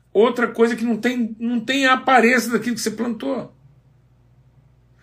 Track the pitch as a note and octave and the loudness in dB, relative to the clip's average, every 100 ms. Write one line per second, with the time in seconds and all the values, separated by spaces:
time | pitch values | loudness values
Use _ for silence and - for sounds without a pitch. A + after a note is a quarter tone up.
0 | _ F#3+ A#3+ A#3+ A#3 - A#3 G#3+ A#3+ G#3+ | _ 2 2 2 -2 2 2 2 -2 -2
1 | B3 B3 A3 - A#3 A#3+ A#3 C4+ C4 C4 | -2 -2 -4 -4 -6 -4 -2 0 2 2
2 | C4 B3+ A3+ B3+ A#3+ A#3 A#3+ A#3 A3 G#3+ | 4 4 6 4 0 -2 -2 -4 -4 -4
3 | B3 G#3+ C4+ B3 C#3+ _ _ _ _ _ | -6 -6 -6 -6 -8 _ _ _ _ _
4 | _ _ _ _ _ _ _ _ _ _ | _ _ _ _ _ _ _ _ _ _